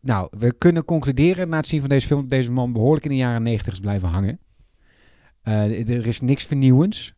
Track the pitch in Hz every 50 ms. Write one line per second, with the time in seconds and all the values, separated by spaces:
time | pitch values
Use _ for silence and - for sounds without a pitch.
0 | - 131 113 95 90 - - 104 117 123 123 _ - 175 175 165 147 - 170 156
1 | 123 139 131 127 147 175 185 175 185 165 160 156 147 - 160 151 139 135 139 135
2 | - - 147 143 135 127 135 131 127 120 123 131 123 123 120 113 110 135 156 151
3 | - 147 139 131 131 123 117 117 113 117 117 107 - - 95 95 98 101 101 98
4 | 92 85 82 95 98 98 156 - _ _ _ _ _ _ _ _ _ _ _ _
5 | _ _ _ _ _ _ _ _ _ 110 110 107 104 104 113 92 117 110 120 120
6 | 110 117 117 - 127 123 139 - - - 151 139 135 131 127 131 165 202 220 -
7 | - - _